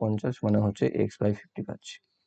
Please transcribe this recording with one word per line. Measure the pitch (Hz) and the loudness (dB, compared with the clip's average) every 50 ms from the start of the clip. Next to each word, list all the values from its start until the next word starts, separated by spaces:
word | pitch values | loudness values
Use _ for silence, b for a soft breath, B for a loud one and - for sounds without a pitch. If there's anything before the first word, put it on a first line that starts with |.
পঞ্চাশ, | 113 110 107 104 - 127 123 - - | -2 -2 -2 0 -2 -4 -4 -2 0
মানে | 107 104 104 104 | 2 2 4 4
হচ্ছে | 101 101 - - - - - 104 | 2 2 0 0 0 2 0 0
x | 101 - - | -2 0 0
by | - 104 101 - | 0 0 0 0
fifty | - _ _ - 101 101 | -6 _ _ -10 -8 -8
পাচ্ছি। | 98 - _ - - - _ _ _ _ _ | -10 -12 _ -18 -18 -18 _ _ _ _ _